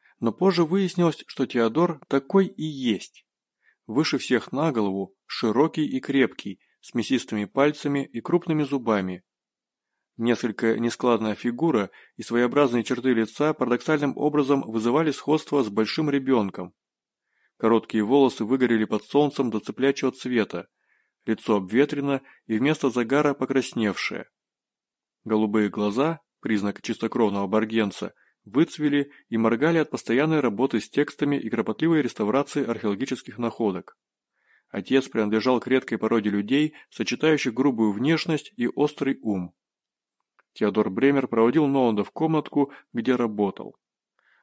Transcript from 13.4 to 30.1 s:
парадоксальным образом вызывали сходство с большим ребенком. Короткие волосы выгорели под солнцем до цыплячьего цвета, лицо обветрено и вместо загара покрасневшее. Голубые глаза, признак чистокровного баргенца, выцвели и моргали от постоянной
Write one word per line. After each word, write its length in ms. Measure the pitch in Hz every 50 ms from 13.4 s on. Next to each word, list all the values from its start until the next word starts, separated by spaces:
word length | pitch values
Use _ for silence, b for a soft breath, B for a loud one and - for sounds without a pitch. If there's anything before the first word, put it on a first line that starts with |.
| 147 156 147
парадоксальным 640 | - 135 117 120 120 - - 156 143 147 135 -
образом 460 | - - 151 147 151 139 135 143 139
вызывали 480 | - 113 110 113 107 120 127 156 165 156
сходство 520 | 139 - - 147 151 151 - - 147 143
с 60 | 120 107
большим 420 | 101 110 110 - - 156 156 147
ребенком. 640 | 139 139 131 135 131 113 101 98 - - 90 87 _ _ _ _ _ _ _ _ _ _ _ _ _ _ _ _ _ -
Короткие 460 | 117 110 113 110 - - - 110 104
волосы 400 | 104 135 143 135 123 - - 113
выгорели 400 | 107 131 131 127 117 117 107 107
под 200 | - 107 104 -
солнцем 460 | - - 143 147 139 - - 127 117
до 80 | 110 107
цыплячьего 540 | - - - - 131 139 139 - 135 131
цвета, 560 | - - - 127 123 113 101 - - 87 - _ _ _ _ _ _ _ _ _ _ _ -
лицо 300 | 110 110 - - - 107
обветрено 640 | 101 95 90 107 127 147 143 143 143 139 143 139 131 b b b b b
и 100 | - 110
вместо 320 | 107 127 147 156 - - 131
загара 460 | 113 123 120 113 135 147 147 147 139
покрасневшее. 960 | - 127 - 131 135 120 - - 120 110 101 92 - - - - - - _ _ _ _ _ _ _ _ _ _ _ _ _ _ _ _ _ _ _ -
Голубые 440 | 110 110 107 110 104 104 110 104 98
глаза, 520 | 92 107 104 104 101 123 143 165 165 - _ _ _ _
признак 400 | - - 110 101 101 101 98 -
чистокровного 680 | - - 110 - 117 110 - 120 113 101 101 101 98 92
баргенца, 640 | 104 107 110 110 113 113 107 101 - - - 95 - _ _ _ _ _ _
выцвели 640 | 101 101 143 165 - - 156 151 143 143 143 139 143 B B B B
и 80 | 113
моргали 420 | 113 113 113 117 113 143 165 170 165
от 120 | 151 -
постоянной 480 | - 120 - -